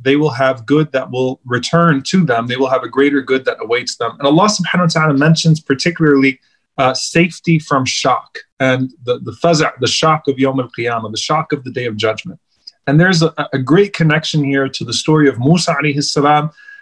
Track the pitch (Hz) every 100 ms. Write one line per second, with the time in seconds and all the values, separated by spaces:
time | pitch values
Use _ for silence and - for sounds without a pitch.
0 | 127 143 151 123 135 123 113 147 156 -
1 | - 127 127 135 123 120 123 170 170 135
2 | 131 190 156 117 120 123 131 131 127 131
3 | 143 139 127 131 127 - 110 120 123 -
4 | 117 - 139 156 202 202 170 180 170 160
5 | 156 139 156 160 165 156 - 135 175 170
6 | 156 139 135 131 _ _ _ - 131 127
7 | - 170 175 - - 160 - 143 127 -
8 | 135 123 - - - - 131 127 131 -
9 | 123 123 120 104 170 160 151 - 123 -
10 | 160 160 143 131 135 135 120 - 117 117
11 | 110 110 - 156 160 139 127 120 120 107
12 | 110 107 - - _ _ - - - 147
13 | 180 170 160 - 147 131 127 175 202 -
14 | 160 156 - 156 139 139 135 - 117 113
15 | - 156 147 117 131 170 - 143 151 143
16 | 143 156 143 151 156 - - -